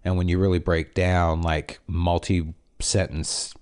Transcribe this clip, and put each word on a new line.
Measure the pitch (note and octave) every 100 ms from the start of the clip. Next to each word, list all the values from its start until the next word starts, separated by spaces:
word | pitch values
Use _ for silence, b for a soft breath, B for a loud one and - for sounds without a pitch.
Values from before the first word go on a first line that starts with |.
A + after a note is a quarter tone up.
| -
And | F#2
when | F2+
you | F2+
really | F#2+ F2+
break | F2 E2 D#2
down, | - F2+ F2+ E2+ E2
like, | E2 D#2 - - -
multi-sentence | E2 F2 E2+ - F#2 D#2+ - _ _ - G#2+ F#2 D#2 - - - -